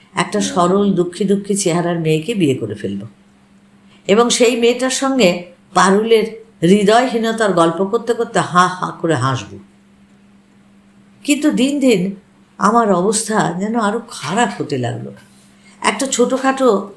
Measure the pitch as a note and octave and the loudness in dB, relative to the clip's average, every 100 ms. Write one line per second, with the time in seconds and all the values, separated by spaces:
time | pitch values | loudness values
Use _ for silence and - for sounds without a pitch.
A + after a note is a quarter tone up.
0 | _ - F#3 G#3 - F#3 F3 G3 G3+ F3 | _ -6 -4 -2 -2 2 2 4 2 2
1 | F3 - G3 G3 G3+ G3+ F3 E3 E3+ E3+ | -2 -2 0 0 0 -2 0 0 0 -2
2 | D#3+ D#3 D#3 A3 D#3 B2+ G#2+ G2+ G2+ G2+ | 0 0 0 0 0 0 -4 -8 -8 -8
3 | A2+ - _ _ _ _ _ _ _ - | -10 -18 _ _ _ _ _ _ _ -10
4 | - G#3 A#3+ - A#3 B3 A#3 A#3+ B3+ B3+ | 0 0 2 2 2 2 0 0 -2 -2
5 | C4+ C4+ F#3+ F3 - - _ F3+ F#3 G3 | -2 2 2 0 -6 -20 _ 2 4 2
6 | A3+ A3+ G#3 - - _ E3 G#3 G3+ A3+ | 4 2 2 -8 -20 _ 4 4 6 4
7 | C4 A3+ A3+ A3+ G#3+ E3+ E3 E3 G3 A#3 | 4 0 -2 0 0 4 2 2 -2 -2
8 | A3+ A3+ A#3 F#3+ D#3 F3 F3+ F3+ E3 D#3+ | -2 -2 -2 -2 0 2 2 0 -8 -4
9 | E3+ D3 C3 B2+ - - - _ _ _ | -2 0 0 -2 -6 -16 -20 _ _ _
10 | _ _ _ _ _ _ _ _ _ _ | _ _ _ _ _ _ _ _ _ _
11 | _ _ - C#4+ D4 G3+ C4 C#4+ C4 G3+ | _ _ -4 -2 0 0 -2 0 2 2
12 | F#3+ G3 - _ _ - G3 A#3 A3+ F3+ | 0 -8 -18 _ _ -2 0 2 2 2
13 | F#3+ G3+ - G#3+ D#3+ F3 G#3 A#3 G#3 A3+ | 0 -2 -2 -2 -2 -2 -4 -2 -2 -4
14 | A3+ - C#3 G3 A#3 - C#3 C3+ A#2+ A#2+ | -8 -12 -6 -2 -2 -2 -6 -4 -4 -6
15 | C3 - - - - _ - - - G3+ | -10 -16 -20 -20 -20 _ -20 -8 -6 -4
16 | C4 B3 B3 C4 C4 C4+ B3+ G3 G3+ | -4 0 0 0 -2 2 2 2 -2